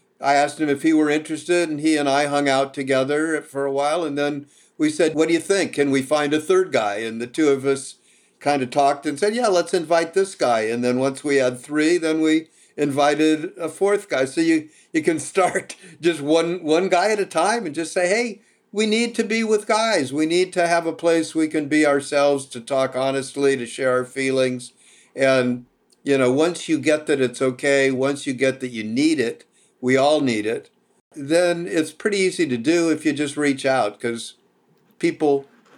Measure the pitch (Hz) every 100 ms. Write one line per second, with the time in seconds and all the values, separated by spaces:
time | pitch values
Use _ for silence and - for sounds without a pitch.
0 | _ - 139 143 147 151 151 139 160 156
1 | 151 151 156 151 151 175 165 151 156 156
2 | 143 135 147 143 143 135 135 143 135 131
3 | 131 147 160 151 - 139 139 139 143 165
4 | 160 143 147 147 139 _ _ - 151 151
5 | 160 151 160 165 165 196 151 - 143 135
6 | 131 151 147 151 151 185 185 131 104 101
7 | 113 113 120 - 151 139 135 135 - -
8 | _ _ _ _ 143 143 123 143 139 147
9 | 156 139 208 233 240 180 170 185 156 165
10 | 165 190 196 - 135 113 110 120 123 123
11 | 135 135 147 139 127 123 - 151 156 175
12 | 160 160 156 160 156 _ _ - 147 135
13 | 143 147 156 151 170 - 160 - 196 202
14 | - 135 135 170 165 160 151 _ _ -
15 | - 160 - 190 180 190 - - 180 160
16 | 160 160 143 165 170 180 156 156 190 180
17 | 202 214 190 160 185 233 180 147 160 190
18 | 180 220 240 196 _ _ _ 202 214 220
19 | 233 233 202 220 220 214 208 220 226 196
20 | 127 143 156 175 180 180 170 170 165 156
21 | 170 165 156 160 156 156 143 151 151 143
22 | 135 143 143 139 131 123 117 135 131 127
23 | 135 135 131 - 139 135 117 - 131 127
24 | 123 135 135 131 131 127 123 _ _ _
25 | _ - 135 131 123 123 - _ _ _
26 | - 139 127 131 165 170 - 156 135 151
27 | - 143 127 127 131 127 143 139 135 127
28 | 135 139 143 123 131 131 127 113 107 117
29 | 151 151 117 117 _ _ _ _ 123 131
30 | 139 151 135 110 104 123 - _ _ _
31 | _ - 139 165 175 170 180 175 151 -
32 | 220 202 190 180 156 120 117 175 165 151
33 | 156 135 147 151 147 131 135 131 104 -
34 | 117 117 - - _ _ _ _ _ -
35 | 170 165 151 139 139 _ _